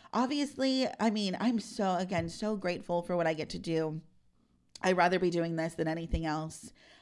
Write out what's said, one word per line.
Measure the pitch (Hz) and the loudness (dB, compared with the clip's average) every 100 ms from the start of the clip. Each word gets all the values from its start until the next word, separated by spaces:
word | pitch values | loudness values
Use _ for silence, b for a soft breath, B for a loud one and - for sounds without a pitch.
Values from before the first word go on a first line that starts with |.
| B | B
Obviously, | 226 254 294 285 - 262 262 262 - | 0 0 0 -2 0 0 2 0 0
I | 220 | 0
mean, | 208 196 180 | 2 -2 0
I'm | 233 226 | 0 0
so, | - - 190 180 | -2 -2 0 2
again, | 185 175 165 | 0 -2 -2
so | - 214 | -4 -4
grateful | 208 180 175 - 175 | -2 -2 -4 -2 -2
for | 175 175 | 0 0
what | 165 | 2
I | |
get | 156 151 | 0 -4
to | 175 | -6
do. | 170 160 156 156 - _ _ _ _ _ _ - | -2 0 0 -4 -10 _ _ _ _ _ _ 0
I'd | 185 180 | 2 6
rather | 175 185 | 6 4
be | 180 | 2
doing | 170 165 165 | 2 0 -2
this | 165 | -2
than | 165 160 | -2 -2
anything | 165 165 165 160 | -2 -2 -2 0
else. | 156 160 - - B B B | -2 -4 -10 -16 B B B